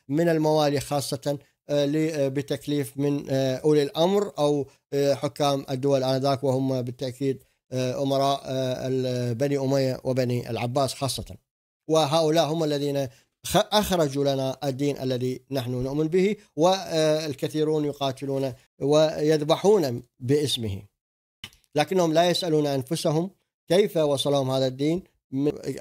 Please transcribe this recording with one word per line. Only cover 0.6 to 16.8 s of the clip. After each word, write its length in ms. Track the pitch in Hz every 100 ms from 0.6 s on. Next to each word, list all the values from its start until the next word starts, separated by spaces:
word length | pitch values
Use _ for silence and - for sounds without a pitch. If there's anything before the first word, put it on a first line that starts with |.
| 147 143
خاصة، 580 | - 143 127 139 147 143 - _ -
آه، 160 | 147
ل-، 260 | 143 156 156
آه، 180 | 156 135
بتكليف 640 | 135 131 143 - 147 127 135
من، 280 | 143 143 -
آه، 260 | 135 135 131
أولي 260 | 151 151
الأمر 500 | 143 156 175 202 202 -
أو، 280 | 147 147 135 _ _
آه، 220 | 143 139
حكام 520 | 127 147 - 143 139 -
الدول 340 | 135 139 139
آنذاك، 400 | 127 135 139 131
وهم 380 | 139 131 135 131
بالتأكيد، 600 | 123 123 131 120 139 131 _ _ _
آه، 300 | 127 127 135
أمراء، 400 | 139 135 139 139
آه، 440 | - 131 131 123 131
ال-، 460 | 131 127 123 123
بني 240 | 113 143 139
أمية 420 | 135 139 131 127
وبني 460 | 131 127 123 120 117
العباس 440 | 113 120 135 131
خاصة. 300 | - 135 - 98 - _ _ _ _ -
وهؤلاء 640 | 156 147 165 156 160 147
هم 120 | 165
الذين 440 | 156 147 143 139 131 - _ _ -
خ-، 220 | 220 -
أخرجوا 600 | 208 196 180 151 139 139
لنا 220 | 135 131 -
الدين 340 | 143 127 143 139
الذي 420 | 131 127 127 127 -
نحن 200 | 135 120
نؤمن 380 | 123 131 143 156
به، 280 | 185 190 202 - -
والكثيرون 1300 | 175 190